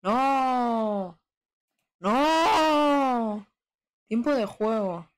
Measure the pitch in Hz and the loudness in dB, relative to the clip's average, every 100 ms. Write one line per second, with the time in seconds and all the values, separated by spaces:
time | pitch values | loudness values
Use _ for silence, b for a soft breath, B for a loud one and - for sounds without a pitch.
0 | 185 233 269 269 262 254 240 226 220 208 | 0 0 2 0 0 0 -2 -2 -2 -4
1 | 185 165 _ _ _ _ _ _ _ _ | -6 -12 _ _ _ _ _ _ _ _
2 | 185 240 294 320 339 403 311 302 294 285 | -2 0 2 2 2 2 2 2 2 2
3 | 269 247 220 214 202 _ _ _ _ _ | 2 0 -2 -6 -12 _ _ _ _ _
4 | _ 226 240 277 208 - 214 220 196 170 | _ -2 0 0 -2 -2 -2 0 -2 -6
5 | 170 | -12